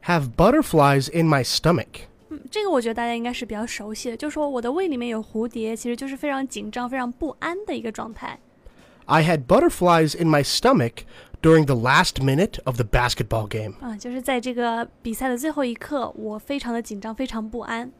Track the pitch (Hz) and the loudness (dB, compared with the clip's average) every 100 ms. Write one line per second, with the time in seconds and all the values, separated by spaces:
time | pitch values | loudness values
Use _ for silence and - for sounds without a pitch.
0 | - 170 135 - 185 294 269 160 139 139 | 2 0 0 4 6 6 4 4 6 4
1 | 131 170 165 143 120 - 156 170 - - | 2 0 2 2 2 0 2 2 -2 -14
2 | - _ _ 311 - 427 415 285 226 226 | -20 _ _ -16 -8 -4 2 2 0 -2
3 | 233 233 233 247 233 208 226 - 208 214 | -2 -2 -4 -6 -8 -6 -8 -8 -10 -10
4 | 247 226 302 302 294 262 240 302 381 262 | -8 -6 -6 -4 -2 -2 -2 -2 -2 -2
5 | 240 220 220 220 233 233 220 226 240 240 | -4 -6 -6 -4 -4 -4 -6 -4 -4 -6
6 | 269 269 294 269 269 208 208 247 247 262 | -6 -6 -4 -4 -6 -8 -10 -8 -6 -4
7 | 247 247 320 - 311 359 415 262 226 220 | -6 -6 -8 -6 -6 -6 -6 -6 -6 -10
8 | 226 220 - - _ _ - _ - _ | -12 -12 -14 -14 _ _ -20 _ -20 _
9 | - 147 160 160 127 208 339 - 180 165 | 2 4 4 2 4 6 6 4 4 6
10 | 156 - 165 151 143 - 240 262 117 - | 4 2 4 4 4 2 4 4 2 -4
11 | - - - - 160 160 143 127 117 147 | -18 -20 -20 2 6 8 6 2 4 4
12 | 185 - 135 139 208 - - 117 113 123 | 4 2 2 2 2 0 -6 -2 0 2
13 | 120 - 110 117 104 113 107 - 247 208 | 2 -2 -2 -2 -2 -6 -8 -10 -10 -10
14 | 247 254 247 254 247 240 240 226 233 _ | -8 -6 -2 -2 -2 -2 -2 -2 -6 _
15 | 226 220 262 247 311 302 254 226 - 294 | -10 -4 -4 -2 -2 -2 -4 -4 -6 -4
16 | 226 - 214 214 - 277 240 233 226 208 | -4 -8 -10 -10 -8 -6 -4 -6 -6 -10
17 | 220 220 262 226 220 233 202 226 254 | -10 -8 -6 -6 -8 -10 -8 -8 -10